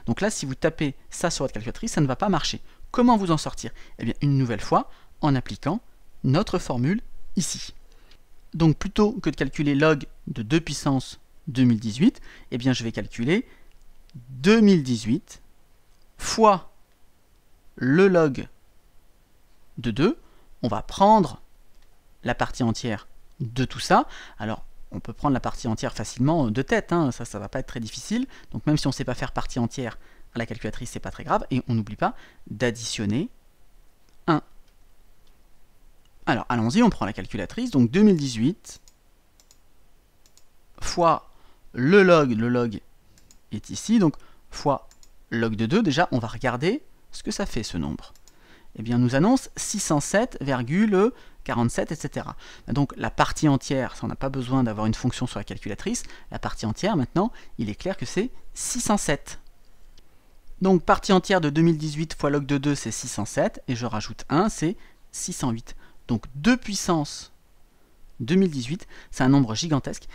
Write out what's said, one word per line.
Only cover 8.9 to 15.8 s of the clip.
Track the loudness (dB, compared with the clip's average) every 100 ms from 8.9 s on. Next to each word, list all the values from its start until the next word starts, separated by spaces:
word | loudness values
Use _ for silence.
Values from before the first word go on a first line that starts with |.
| 2 2
que | 2 -4
de | -2
calculer | -4 0 0
log | 4 4 4 -2 -14 -10
de | -8
deux | 0 0
puissance | 0 -4 0 0 -2 -16 -20 -14 -6
deux | 4
mille | 4 4
dix-huit, | 0 4 2 2 -20 -20 -8
eh | -2
bien, | 0
je | 0
vais | -2
calculer | -6 -8 -4 2 2 0 -16 -20 -20 -20 -20 -20 -20 -16
deux | 0 6 8
mille | 8 6
dix-huit | 4 -2 0 -2 -4 -20 -20 -20 _ _